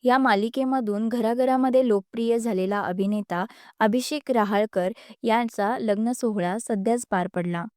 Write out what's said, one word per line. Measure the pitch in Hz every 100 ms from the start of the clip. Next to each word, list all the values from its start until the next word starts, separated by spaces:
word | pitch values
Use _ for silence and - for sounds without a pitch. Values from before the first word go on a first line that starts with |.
या | 247 254
मालिकेमधून | 262 202 220 254 262 262 220 202 226
घराघरामध्ये | 240 226 240 262 262 262 254 254
लोकप्रिय | 202 190 233 233 233
झालेला | 233 190 185 202
अभिनेता | 160 180 196 208 202 175 196 - - _
अभिषेक | 220 233 247 302 -
रहाळकर | 247 202 202 214 - 180 233 - -
यांचा | 226 220 233 - 202 247
लग्न | 226 202 226
सोहळा | 247 240 208 175 202
सध्याच | - 214 196 240 233
पार | 190 180 -
पडला. | 175 175 220